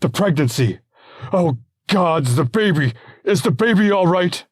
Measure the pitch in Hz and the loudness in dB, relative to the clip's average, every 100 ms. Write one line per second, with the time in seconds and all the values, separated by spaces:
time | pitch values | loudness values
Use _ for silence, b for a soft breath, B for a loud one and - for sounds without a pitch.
0 | 139 - 202 147 143 - 123 95 _ B | -6 -2 -2 0 -2 0 -2 -2 _ B
1 | B B B 190 170 123 - _ _ 196 | B B B -2 0 -2 -10 _ _ 0
2 | 175 165 131 120 143 220 214 151 135 113 | 0 0 0 0 0 0 0 0 -2 -4
3 | B B - 190 240 131 226 208 208 202 | B B -2 0 0 0 2 2 2 2
4 | 180 180 180 - - | 2 2 0 -4 -14